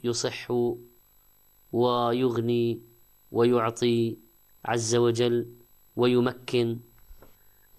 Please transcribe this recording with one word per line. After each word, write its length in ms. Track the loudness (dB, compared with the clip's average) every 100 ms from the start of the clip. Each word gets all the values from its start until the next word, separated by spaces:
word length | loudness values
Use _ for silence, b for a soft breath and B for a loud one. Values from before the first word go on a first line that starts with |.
يصح 440 | -6 -4 -4 -6 -4 -2 -2 -4 -12 _ _ _ _ _ _ _ _
ويغني 1120 | 0 0 2 0 0 0 0 0 0 0 -4 -10 _ -20 _ _
ويعطي 840 | 0 2 4 0 0 0 2 0 -4 -16 _ _ _ -4
عز 300 | -4 0 2
وجل 580 | 2 2 2 0 -4 -12 -20 -20 _ -2
ويمكن. 840 | 2 2 0 -2 -4 -2 -2 -4 -12 _ -20 -20 B B B B B